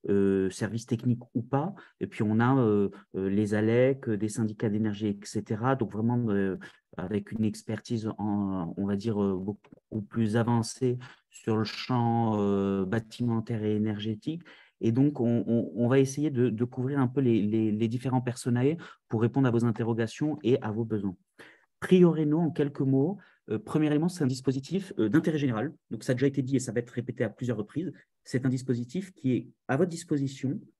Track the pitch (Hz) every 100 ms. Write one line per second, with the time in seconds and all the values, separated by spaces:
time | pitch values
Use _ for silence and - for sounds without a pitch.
0 | - 101 98 98 95 - 107 113 - 113
1 | 123 120 - - 117 139 165 202 - _
2 | - - 107 110 120 135 117 104 98 -
3 | - 92 95 101 107 107 110 117 131 135
4 | 120 104 107 104 110 107 113 107 110 101
5 | 107 101 - 110 101 110 123 135 104 101
6 | 113 120 120 101 98 92 - - _ -
7 | 90 104 101 110 110 104 - 107 - 120
8 | 107 - 104 101 98 95 82 - 98 101
9 | 110 104 101 92 95 101 - - _ 110
10 | 104 117 113 113 113 120 113 - 127 123
11 | - - _ - - 110 110 - - 127
12 | 117 117 113 107 101 101 98 98 92 113
13 | 113 - 120 113 113 113 107 107 107 104
14 | 107 107 - 165 - - - _ 113 117
15 | 143 147 117 117 - 117 - 104 120 135
16 | 135 143 151 131 123 107 123 - 127 143
17 | 127 127 131 113 104 110 110 107 113 123
18 | 131 127 127 123 131 123 131 165 - -
19 | _ 113 113 139 135 117 120 107 113 113
20 | 113 - 151 147 110 135 107 107 113 110
21 | 98 90 _ _ - _ _ _ - 185
22 | 175 156 151 151 165 - 143 - 135 135
23 | 147 202 - _ - 107 - 156 151 147
24 | 170 175 131 131 - 131 135 175 190 -
25 | 107 135 165 156 139 110 135 - _ 113
26 | - 123 139 139 127 135 131 113 117 -
27 | 117 117 117 - 123 110 101 143 175 139
28 | _ _ - 131 135 127 127 120 120 180
29 | 196 - 131 120 - _ - 131 185 165
30 | - 147 135 - 127 147 - _